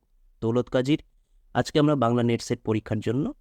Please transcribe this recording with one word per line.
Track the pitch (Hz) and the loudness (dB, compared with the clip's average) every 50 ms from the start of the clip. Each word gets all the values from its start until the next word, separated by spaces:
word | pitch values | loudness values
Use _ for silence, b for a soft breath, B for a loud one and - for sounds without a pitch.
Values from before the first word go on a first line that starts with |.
| _ _ _ _ _ _ _ - | _ _ _ _ _ _ _ -6
দৌলত | 113 113 117 123 120 - | -4 -2 0 0 -2 0
কাজীর। | - 127 127 139 156 - - _ _ _ _ _ _ _ _ _ - | 0 -2 2 2 -2 -2 -2 _ _ _ _ _ _ _ _ _ -2
আজকে | 120 127 - - 156 | -2 -2 0 2 2
আমরা | 147 151 151 | 4 4 4
বাংলা | 135 117 117 120 120 117 | 2 2 2 2 2 2
নেট | 117 117 107 | 2 0 -2
সেট | - - 120 - - | -2 -4 -6 -4 -2
পরীক্ষার | 110 107 107 - - 110 107 | -2 -4 -2 -2 -4 -6 -4
জন্য | - 110 120 135 156 262 - _ | -2 -2 -2 -2 -4 -4 -8 _